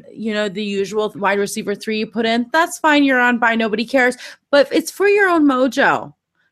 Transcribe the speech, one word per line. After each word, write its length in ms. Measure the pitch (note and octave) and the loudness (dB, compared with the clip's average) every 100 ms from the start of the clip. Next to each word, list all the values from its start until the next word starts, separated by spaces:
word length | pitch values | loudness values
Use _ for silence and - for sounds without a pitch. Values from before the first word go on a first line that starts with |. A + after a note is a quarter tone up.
| - | -20
you 220 | - A3 | -8 -4
know, 160 | G#3 G#3 | -2 -4
the 140 | F#3 | -4
usual 480 | G#3 G3 F#3+ G#3+ G#3+ - | -6 -4 -4 -4 -4 -2
wide 240 | G3 G3+ | -2 0
receiver 340 | G3 A3 G3 | -2 -6 -6
three 260 | G3+ - G#3+ | -6 -4 -4
you 80 | A3 | -4
put 180 | A3 A3+ | -4 -2
in. 200 | A#3 A#3 | -2 0
That's 260 | D#4+ E4+ - | 0 -2 0
fine. 260 | D#4 D4 | 2 2
You're 160 | C#4 B3+ | 2 2
on 200 | B3 A#3+ | 2 2
bye. 160 | A#3 A3+ | 0 0
Nobody 300 | A3+ A3 A#3 | -2 -4 -2
cares. 320 | C4+ B3 B3 - - - | 0 0 -2 -14 -16 0
But 160 | C#4+ C4+ | 2 2
it's 200 | D#4 D#4+ | 0 -2
for 160 | - G4+ | -2 2
your 200 | G4+ F#4+ | 4 4
own 180 | E4+ D4 | 4 4
mojo. 680 | B3+ C4 C4+ G3 C3 D3 _ _ _ _ | 4 0 2 2 2 -4 _ _ _ _